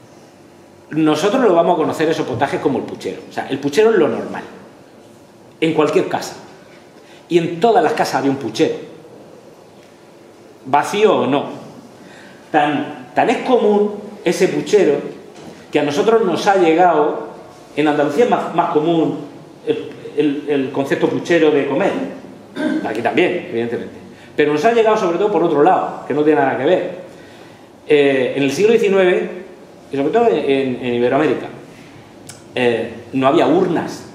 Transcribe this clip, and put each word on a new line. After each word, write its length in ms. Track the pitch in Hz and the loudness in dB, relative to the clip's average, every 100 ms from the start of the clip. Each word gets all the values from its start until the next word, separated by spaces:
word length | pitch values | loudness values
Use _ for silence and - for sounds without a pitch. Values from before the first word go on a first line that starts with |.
| - - - - - - - - - | -20 -20 -20 -20 -20 -20 -20 -20 -6
Nosotros 520 | 156 156 151 202 - | 0 2 2 2 2
lo 120 | 226 | 4
vamos 200 | 170 175 | 4 4
a 20 | 165 | 2
conocer 320 | 139 127 160 | 0 0 0
esos 180 | 156 139 | 0 -4
potajes 340 | 117 139 185 | -2 -2 -2
como 180 | 151 120 | -2 -2
el 60 | |
puchero, 380 | - 95 98 90 - | -4 -8 -10 -10 -10
o 40 | |
sea, 140 | - - | -10 -6
el 100 | 135 | -6
puchero 320 | 143 214 220 | -2 2 4
es 60 | 208 | 4
lo 100 | 139 | 2
normal, 340 | 110 - 95 - - - - - - - - - - - - | -2 -8 -12 -14 -18 -20 -20 -20 -20 -20 -20 -20 -20 -20 -4
en 140 | 160 | -2
cualquier 340 | 156 147 190 - | 2 2 0 -2
casa, 260 | - - - - - - - - - - - - | -4 -8 -14 -20 -20 -20 -20 -20 -20 -20 -20 -2
y 60 | 170 | 0
en 220 | 165 170 | 0 0
todas 220 | 233 196 | 2 4
las 120 | 151 | 2
casas 220 | - 170 139 | 0 -2 -2
había 140 | 139 | -2
un 60 | 135 | -2
puchero, 380 | 107 - 156 - - - - - - - - - - - - - - - - - - - 135 | -4 -2 -2 -2 -12 -20 -20 -20 -20 -20 -20 -20 -20 -20 -20 -20 -20 -20 -20 -20 -20 -20 0
vacío 540 | 143 143 202 214 139 | 0 0 2 4 4
o 60 | 123 | 0
no. 360 | 139 - - - - - - - - - - - | -2 -4 -10 -18 -20 -20 -20 -20 -20 -20 -20 -2
Tan, 580 | 156 147 135 - - - | 0 2 0 -6 -10 -6
tan 160 | - 143 | 0 0
es 80 | 254 | 0
común 560 | - 247 208 208 208 - - - | 2 2 4 2 0 -4 -14 -6
ese 260 | 170 175 180 | -4 0 0
puchero 480 | 147 - 208 165 143 - - - - - - - | -2 2 2 4 0 -4 -14 -20 -20 -20 -20 -6
que 100 | 147 | -2
a 20 | |
nosotros 440 | 143 147 208 226 190 | 0 0 2 2 2
nos 200 | 151 202 | 0 0
ha 100 | 196 | 2
llegado, 720 | 170 160 180 156 151 - - - - - - | 4 4 4 4 0 -2 -10 -16 -20 -20 -8
en 140 | - 151 | -2 0
Andalucía 360 | 147 143 - | 0 0 2
es 60 | 240 | 2
más, 240 | 175 - | 0 0
más 160 | 170 170 | -2 0
común 440 | 151 156 165 143 - - - - - 151 | 0 2 2 0 -2 -10 -18 -20 -8 -6
el, 220 | 143 - - - 143 | -6 -8 -14 -6 -2
el, 260 | 151 139 143 | 0 -2 -2
el 240 | 143 127 | -4 -2
concepto 360 | 139 139 175 160 | -4 -4 0 0
puchero 420 | 135 - 170 151 | -2 0 2 4
de 160 | 143 - | 2 0
comer, 240 | - 185 - - - - - - - 302 - - | 0 -2 -2 -6 -10 -18 -20 -16 -6 -4 -4 -4
aquí 140 | 113 | -4
también, 460 | 120 117 180 - - | -2 0 0 -2 -6
evidentemente. 520 | 117 117 117 - - - - - - | -4 -4 -6 -10 -16 -20 -20 -8 -2
Pero 160 | 147 | 0
nos 120 | 147 | 2
ha 80 | 226 | 2
llegado 240 | 233 220 214 | 4 2 2
sobre 220 | 180 170 | 0 0
todo 120 | 208 | 0
por 120 | 170 | 0
otro 200 | 170 143 | 2 4
lado, 420 | 165 175 - - - | 4 2 -2 -8 -4
que 80 | |
no 80 | 147 | 0
tiene 180 | 151 147 | 2 2
nada 160 | 135 123 | 0 0
que 80 | |
ver. 340 | 139 180 - - - - - - - - - - - | 0 0 -2 -10 -16 -20 -20 -20 -20 -20 -20 -16 0
Eh, 480 | 147 139 135 120 135 | 2 4 2 0 0
en 60 | |
el 100 | 139 | -2
siglo 200 | 139 214 | 2 2
diecinueve, 560 | 226 202 196 185 180 - - - - - - - | 4 2 2 2 2 -2 -8 -16 -20 -20 -20 -8
y 40 | 139 | -4
sobre 140 | 143 | 0
todo 180 | 233 233 | 2 2
en, 80 | 165 | 2
en, 400 | 139 135 131 123 127 | 0 0 0 -4 -2
en 80 | |
Iberoamérica, 520 | 120 123 151 151 - - - - - - - - - - - - | 0 2 2 0 -2 -6 -14 -20 -20 -20 -20 -20 -20 -20 -20 -10
eh, 380 | 123 120 113 110 - - | -2 0 0 -4 -10 -8
no 140 | 135 135 | 0 2
había 200 | 165 131 | 4 4
urnas 580 | 170 175 151 - - - | 2 2 -2 -6 -12 -16